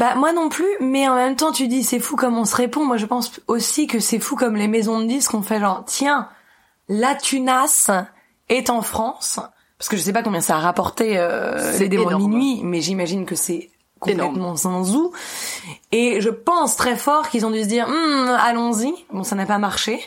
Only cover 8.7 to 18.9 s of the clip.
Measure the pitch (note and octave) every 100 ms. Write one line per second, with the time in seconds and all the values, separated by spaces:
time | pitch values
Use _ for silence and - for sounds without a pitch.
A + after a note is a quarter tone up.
8.7 | A#3 G#3+ A3 A3+ - - - - _ _
9.7 | - - G#3 E3+ G#3+ A3 E3+ - D#3 E3+
10.7 | F3 F3 - A3+ F#3+ F3 - - - -
11.7 | - G3 F#3+ F3 F#3+ G3+ A#3 C4+ A#3+ F3
12.7 | E3+ D#3 F#3+ E3+ F#3+ F3 E3 - E3+ -
13.7 | _ _ - - F3+ - C#3+ F3+ D#3+ F#3
14.7 | F3+ F#3 B3+ F4 - - - - - E3+
15.7 | - - A3+ A#3+ G#3+ G#3+ G3+ - F4 C4+
16.7 | - B3 A#3 - D4+ D#4 A#3 A3 A3 G3+
17.7 | A#3+ A#3+ D#4 D#4+ C#4 B3 A#3+ A#3 A#3 A#3
18.7 | A3 B3+